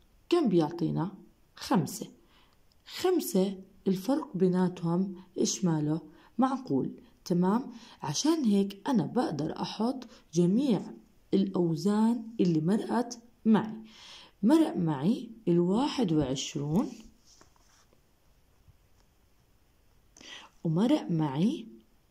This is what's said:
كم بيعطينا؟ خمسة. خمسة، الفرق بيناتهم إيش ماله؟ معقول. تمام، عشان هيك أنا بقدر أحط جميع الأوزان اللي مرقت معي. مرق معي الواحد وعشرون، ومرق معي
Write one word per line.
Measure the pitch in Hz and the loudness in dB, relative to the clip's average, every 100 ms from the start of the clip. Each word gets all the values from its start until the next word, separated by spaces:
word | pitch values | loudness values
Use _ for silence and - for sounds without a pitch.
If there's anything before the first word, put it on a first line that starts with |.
| _ _ _ | _ _ _
كم | 349 269 | 2 4
بيعطينا؟ | 175 147 - 156 147 175 - - _ _ - | 4 2 0 -2 -2 -4 -6 -20 _ _ -18
خمسة. | - 233 135 - - - _ _ _ _ _ _ - | 0 0 0 -6 -12 -16 _ _ _ _ _ _ -18
خمسة، | - 359 359 - 190 196 - - - - | -4 0 0 2 0 0 -2 -12 -6 -2
الفرق | 185 - 302 - 180 | -2 0 -2 -2 0
بيناتهم | 185 180 180 180 170 175 196 175 - - | 2 2 0 -2 -2 -2 -2 -6 -14 -4
إيش | 160 - | -2 0
ماله؟ | 180 156 147 160 - - - - | 0 0 0 -2 -6 -20 -12 -2
معقول. | 262 262 - 131 - - - _ | 0 0 -2 -2 -2 -6 -18 _
تمام، | - 175 180 226 - - - - | -2 0 2 0 -2 -12 -20 -12
عشان | - 147 285 330 | -8 -4 0 0
هيك | 240 202 202 - - | 2 2 0 -4 -2
أنا | 240 139 | 0 0
بقدر | 233 320 143 156 185 | -2 -2 -2 -6 -4
أحط | 180 - 226 269 - - - | -8 -4 -4 -4 -10 -20 -6
جميع | 165 175 214 285 196 - - - _ _ | 2 4 4 2 0 -2 -12 -20 _ _
الأوزان | 196 190 185 170 160 180 208 220 240 - - | 0 0 0 0 0 0 2 2 0 -6 -2
اللي | 190 160 | 2 2
مرقت | 156 220 - 220 247 - - _ | 2 0 0 -4 -4 -8 -20 _
معي. | 220 214 - - - - - - - _ | 2 2 2 -8 -16 -20 -20 -20 -20 _
مرق | 208 320 311 - | 4 4 4 2
معي | 165 139 156 254 - - - | -2 0 0 0 -4 -8 2
الواحد | 170 175 208 294 - 202 | 2 4 2 0 0 0
وعشرون، | 156 135 135 - 151 143 170 285 - - - _ - - _ _ _ _ _ _ _ _ _ _ _ _ _ _ _ _ _ _ _ _ _ _ _ _ _ _ - - - - _ | 2 0 -2 -4 -6 0 0 0 -6 -20 -20 _ -20 -20 _ _ _ _ _ _ _ _ _ _ _ _ _ _ _ _ _ _ _ _ _ _ _ _ _ _ -20 -20 -18 -20 _
ومرق | 165 160 233 302 - | -2 2 2 2 2
معي | 160 156 135 202 311 - - _ _ _ | 0 0 2 0 0 -8 -18 _ _ _